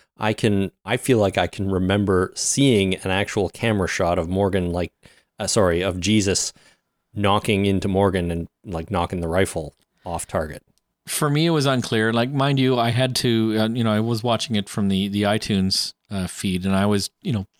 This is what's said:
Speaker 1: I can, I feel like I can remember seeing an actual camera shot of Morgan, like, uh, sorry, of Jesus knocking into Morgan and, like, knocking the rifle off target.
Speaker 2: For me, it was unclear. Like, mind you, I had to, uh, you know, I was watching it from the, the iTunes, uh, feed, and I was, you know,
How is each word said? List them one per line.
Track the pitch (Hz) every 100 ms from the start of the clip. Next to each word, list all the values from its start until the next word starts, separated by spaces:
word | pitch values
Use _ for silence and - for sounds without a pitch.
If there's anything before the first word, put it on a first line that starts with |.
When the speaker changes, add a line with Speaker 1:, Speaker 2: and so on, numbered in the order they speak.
| _ -
Speaker 1:
I | 110
can, | 110 113 98 95 -
I | 95 127
feel | - 117
like | 98 92
I | 87
can | - 98
remember | 92 92 101 101 90 92 -
seeing | - - 139 107 95 90
an | 95
actual | 95 101 107 90
camera | - 117 104 90
shot | - 87 87
of | 85
Morgan, | 92 101 95 87
like, | 87 87 _ - _ _ -
uh, | 101
sorry, | 120 90 85
of | 98 90
Jesus | 92 107 98 90 - - _ _ _ _ _
knocking | 104 101 104 - 98 101
into | 98 101
Morgan | 95 101 92 87
and, | 85 82 _
like, | - 82 80
knocking | 92 85 92
the | 85
rifle | 90 95 87 73 - _ _
off | 90 85 -
target. | 90 78 71 _ _ _ _ -
Speaker 2:
For | - 151
me, | 147 165
it |
was | 156 135
unclear. | 127 - 113 113
Like, | 117 123
mind | 143 139 135
you, | 131 123
I | 117
had | 113 131 123
to, | 123 113 110 110
uh, | 110
you | 123
know, | 113
I | 107
was | 113 113
watching | 120 113 - 107
it | -
from | - 101
the, | 95 101
the | 101
iTunes, | 101 107 - 98 95 - - - -
uh, | 98 90
feed, | - 101 92
and | 95
I | 95 101
was, | 101 - _
you | 190
know, | 107 92